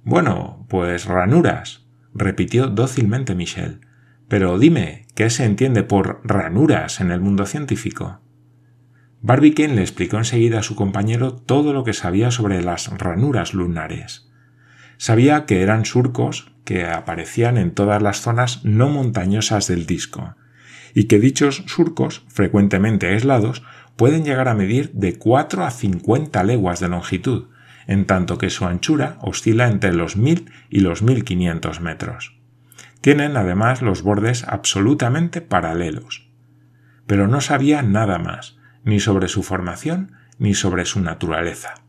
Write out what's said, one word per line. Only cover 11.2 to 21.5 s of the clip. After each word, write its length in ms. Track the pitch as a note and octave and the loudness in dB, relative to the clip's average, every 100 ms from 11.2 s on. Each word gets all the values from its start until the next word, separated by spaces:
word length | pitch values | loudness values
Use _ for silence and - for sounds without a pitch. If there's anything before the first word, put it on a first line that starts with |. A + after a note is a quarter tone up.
| C3 | -2
todo 380 | B2 - C3 D3 | -6 0 2 2
lo 120 | C#3 | 0
que 80 | A#2 | -2
sabía 380 | G2+ F2+ F#2 A#2+ | -4 -2 0 0
sobre 320 | A#2+ G#2 F#2 | 0 0 0
las 260 | F2 E2+ - - | -2 -4 -8 -6
ranuras 560 | F2+ E2+ C#3 A#2 E2 | -4 0 0 0 -2
lunares. 760 | F#2 F2 E2 D#2 E2+ - - _ _ _ _ _ _ - _ | -4 -4 -4 -8 -10 -12 -20 _ _ _ _ _ _ -20 _
Sabía 500 | - A2+ C3+ D3 D3 | 0 4 6 4 2
que 160 | F#2+ | 2
eran 220 | F#2+ A2 | 2 2
surcos 680 | G#2+ B2 B2 - C3 D#3+ - _ | 0 0 0 0 -4 -4 -14 _
que 220 | - F#2+ E2+ | -6 -4 -4
aparecían 720 | E2 E2 E2 D#2+ - A#2 A#2+ | -6 -6 -10 -6 0 2 2
en 140 | F2 | 0
todas 280 | - G2+ G#2 | 2 2 2
las 200 | G#2 - | 2 0
zonas 440 | A#2+ A#2+ B2 - | -2 0 -2 -2
no 240 | - G#2+ C3+ | 2 4 4
montañosas 760 | D3 B2+ G2 F2+ G#2 A2 G#2+ F#2+ | 2 0 0 0 0 0 -2 0
del 200 | F2 D#2+ | -2 -2
disco, 500 | E2+ - - - - _ _ - - - | -4 -4 -10 -12 -14 _ _ -20 -20 -4
y 100 | A2+ | 0
que 140 | G#2+ G#2 | 4 6
dichos 460 | B2+ C3+ C#3+ | 4 4 0